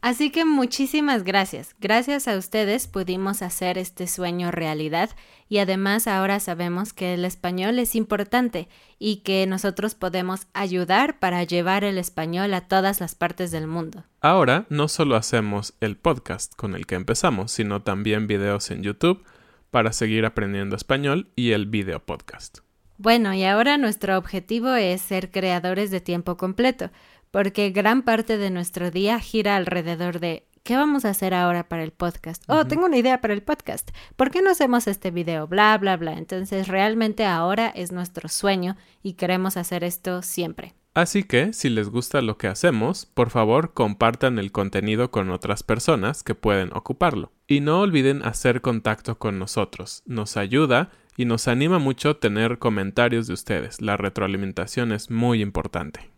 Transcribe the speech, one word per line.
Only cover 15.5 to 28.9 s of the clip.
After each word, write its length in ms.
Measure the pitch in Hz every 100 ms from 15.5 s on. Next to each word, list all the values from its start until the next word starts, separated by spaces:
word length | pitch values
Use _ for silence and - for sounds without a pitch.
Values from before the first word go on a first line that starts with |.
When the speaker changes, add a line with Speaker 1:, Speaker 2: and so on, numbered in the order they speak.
| 101 107 _
Speaker 2:
el 160 | 110 101
podcast 580 | 165 127 - 98 -
con 220 | - 107 90
el 100 | 87
que 100 | 92
empezamos, 580 | 92 113 180 107 104
sino 280 | - 104 101
también 460 | 101 98 104 107 107
videos 440 | 101 101 101 -
en 120 | 98
YouTube 400 | 98 101 170 190 - _ _ _ _
para 220 | 123 110
seguir 320 | 107 110 110 110
aprendiendo 500 | - 101 98 98 101
español 540 | - 135 143 151 196 -
y 140 | 120
el 140 | 107 104
video 360 | 107 95 -
podcast. 560 | - 71 - - - - _ _ _ _
Speaker 1:
Bueno, 360 | 214 240 214
y 120 | 190 190
ahora 320 | 202 254 294
nuestro 400 | 247 208 190 190
objetivo 560 | 180 190 180 233 247
es 280 | 254 190 180
ser 300 | - 190 185
creadores 600 | 202 185 175 180 185 208
de 80 | 190
tiempo 340 | 180 175 170 175
completo, 520 | 185 190 254 262 175 - - _ _
porque 400 | 190 196 196 202
gran 320 | 185 208 247
parte 340 | 247 220 226 220
de 140 | 202
nuestro 400 | 180 175 - 175